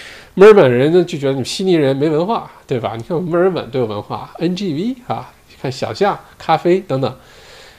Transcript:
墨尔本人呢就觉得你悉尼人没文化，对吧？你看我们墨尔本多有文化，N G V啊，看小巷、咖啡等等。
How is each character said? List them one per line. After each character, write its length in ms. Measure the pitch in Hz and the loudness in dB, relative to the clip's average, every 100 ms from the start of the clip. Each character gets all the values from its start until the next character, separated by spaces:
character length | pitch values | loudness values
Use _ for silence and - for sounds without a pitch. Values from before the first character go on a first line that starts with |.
| - - - | -20 -20 -6
墨 140 | - 202 | 6 8
尔 60 | |
本 160 | 208 143 | 8 6
人 220 | 120 139 | 4 2
呢 120 | 175 | 2
就 140 | 170 156 | 0 -2
觉 100 | 139 | -4
得 60 | |
你 100 | 135 | -4
悉 200 | 117 - | -6 -4
尼 100 | 190 | 0
人 220 | 170 135 135 | 2 2 0
没 140 | 151 | 0
文 160 | 151 180 | 0 -2
化， 240 | 226 - - - | -4 -6 -16 -6
对 140 | 131 | -6
吧？ 160 | 110 113 | -4 -8
你 60 | |
看 120 | 113 170 | -6 -6
我 60 | |
们 80 | 180 | -2
墨 100 | 175 | 0
尔 120 | 196 | 0
本 180 | 160 110 | 0 -6
多 100 | 131 | -4
有 60 | 117 | -4
文 160 | 104 | -4
化 300 | 101 110 131 - | -8 -10 -12 -6
，N 160 | 165 180 | -4 -4
G 180 | 196 | -6
V 400 | 143 220 254 - | -4 -6 -8 -8
啊， 180 | 117 120 - _ - | -10 -10 -20 _ -12
看 100 | 139 | -10
小 220 | 127 110 | -6 -8
巷、 260 | 113 202 156 - - | -2 -2 -2 -10 -12
咖 180 | - 156 | -4 -2
啡 220 | 175 185 | 0 -2
等 200 | 196 135 | -2 -4
等。 160 | 131 - - - - - - | -4 -8 -20 -20 -20 -20 -20